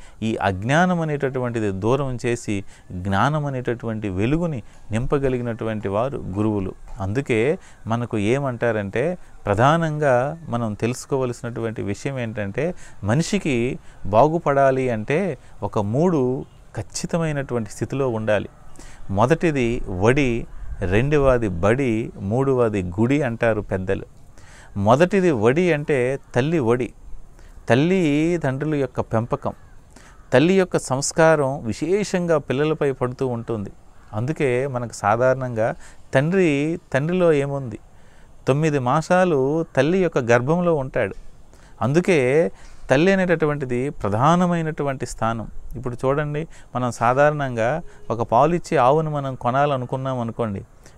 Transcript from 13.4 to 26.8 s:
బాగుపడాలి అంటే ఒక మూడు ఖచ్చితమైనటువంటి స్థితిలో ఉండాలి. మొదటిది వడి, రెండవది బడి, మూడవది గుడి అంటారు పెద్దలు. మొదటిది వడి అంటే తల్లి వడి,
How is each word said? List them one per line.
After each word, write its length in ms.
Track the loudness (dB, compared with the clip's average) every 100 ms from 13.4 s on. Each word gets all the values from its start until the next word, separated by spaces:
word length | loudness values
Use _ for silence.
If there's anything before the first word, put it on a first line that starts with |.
| 0 0 0 -4 -12 -8 2
బాగుపడాలి 840 | 4 4 4 0 4 4 2 0
అంటే 480 | -2 -2 -2 -2 -6 -12 -8
ఒక 160 | -4 -2
మూడు 680 | 0 2 2 2 0 -2 -8 -18 -14 -12
ఖచ్చితమైనటువంటి 920 | -10 -8 -4 -2 -2 -2 -2 -4 -4
స్థితిలో 380 | -6 -4 -2 -2
ఉండాలి. 400 | 0 2 0 0 -12 -16 -16 -16 -12 -4
మొదటిది 720 | 2 4 4 2 2 0 -2 -4 2
వడి, 460 | 4 4 2 0 -4 -10 -8 -4
రెండవది 680 | 0 2 4 4 4 4 2
బడి, 640 | 2 2 2 2 0 -4 -6
మూడవది 640 | -2 0 2 2 2 0
గుడి 400 | -2 0 2 2
అంటారు 380 | 0 0 0 0
పెద్దలు. 460 | -2 -4 -2 -4 -6 -18 -20 -20 -20 -20 -10 0
మొదటిది 540 | 4 4 4 4 2
వడి 420 | 4 2 4 2
అంటే 460 | 0 0 0 0 -4 -4
తల్లి 240 | -2 0 0
వడి, 340 | 0 0